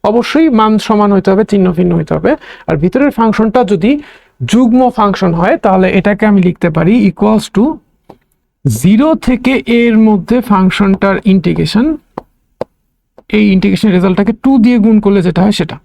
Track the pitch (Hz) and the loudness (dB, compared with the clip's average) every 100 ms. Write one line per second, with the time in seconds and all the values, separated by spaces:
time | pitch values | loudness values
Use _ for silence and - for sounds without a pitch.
0 | - 233 233 294 320 226 214 214 - 214 | 0 -2 -2 0 2 2 2 0 0 0
1 | 208 196 190 190 220 202 185 170 180 170 | 2 2 0 0 0 0 0 0 0 -2
2 | 156 156 185 302 - - - 160 175 254 | -2 -2 -2 -4 -6 -14 -6 -2 -2 0
3 | 285 - 226 208 220 254 202 196 202 294 | -2 0 -2 0 0 0 0 0 0 -2
4 | - - _ _ 123 226 247 247 254 247 | -6 -20 _ _ -2 0 2 2 0 0
5 | 202 190 185 165 185 - 202 190 185 190 | -2 0 -2 -2 -2 0 0 0 2 0
6 | 202 208 214 202 180 - 175 160 170 240 | 0 0 2 2 0 -2 -4 0 0 2
7 | 202 - 208 220 - 190 262 320 _ _ | 0 0 0 0 -2 -2 -2 -4 _ _
8 | _ - _ _ _ _ 139 110 160 214 | _ -20 _ _ _ _ -6 0 2 2
9 | 302 320 - 254 254 262 - 233 233 220 | 2 0 -2 -2 -2 -2 0 0 2 2
10 | 220 208 165 247 - 202 185 - 196 190 | 2 0 0 -4 0 0 0 0 -2 0
11 | 196 190 202 190 175 165 160 208 294 302 | -2 0 0 0 0 -2 -2 -2 -2 -4
12 | _ - _ _ _ _ - _ _ _ | _ -18 _ _ _ _ -18 _ _ _
13 | _ - _ 208 208 190 196 190 214 180 | _ -20 _ 0 2 2 0 0 0 0
14 | 190 185 202 226 269 269 226 247 208 214 | 0 0 -2 -2 0 2 2 2 2 2
15 | 202 202 175 170 196 202 165 143 | 2 0 0 0 -2 -2 -6 -10